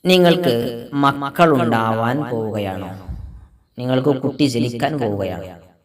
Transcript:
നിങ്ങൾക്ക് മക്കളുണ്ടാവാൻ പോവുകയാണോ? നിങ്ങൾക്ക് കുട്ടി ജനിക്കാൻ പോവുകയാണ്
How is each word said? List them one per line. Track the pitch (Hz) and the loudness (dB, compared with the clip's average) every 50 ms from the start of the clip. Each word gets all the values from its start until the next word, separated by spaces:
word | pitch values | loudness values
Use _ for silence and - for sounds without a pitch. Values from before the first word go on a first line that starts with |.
| _ | _
നിങ്ങൾക്ക് | 180 185 185 180 175 170 175 175 151 120 117 120 127 117 117 120 - - | 4 6 6 6 6 4 4 2 0 0 0 -2 -4 -6 -8 -12 -6 -2
മക്കളുണ്ടാവാൻ | 143 143 139 139 143 143 139 139 - 175 165 147 127 120 117 117 113 113 113 113 113 113 117 127 147 147 120 | 2 2 2 2 0 -6 -6 2 4 4 6 6 4 2 2 2 2 2 0 0 0 0 0 0 -2 -4 -4
പോവുകയാണോ? | 123 113 110 107 101 107 101 95 95 95 95 92 95 95 95 - - - - - - - - - _ _ _ _ _ - | -4 -4 -4 -4 -4 -4 -4 -4 -6 -6 -8 -10 -12 -14 -12 -14 -12 -12 -12 -16 -16 -20 -20 -20 _ _ _ _ _ -8
നിങ്ങൾക്ക് | 123 127 131 131 127 147 143 127 | -2 0 0 2 2 2 0 0
കുട്ടി | - 131 - - 151 | -2 -6 -2 0 -2
ജനിക്കാൻ | 135 120 120 117 123 120 117 143 143 156 143 | 0 0 0 -2 -2 -2 -2 -4 -2 -2 -2
പോവുകയാണ് | 123 107 101 98 98 92 90 85 95 92 90 85 85 90 87 _ _ | -2 -2 -2 -4 -4 -6 -6 -8 -10 -12 -16 -18 -20 -20 _ _ _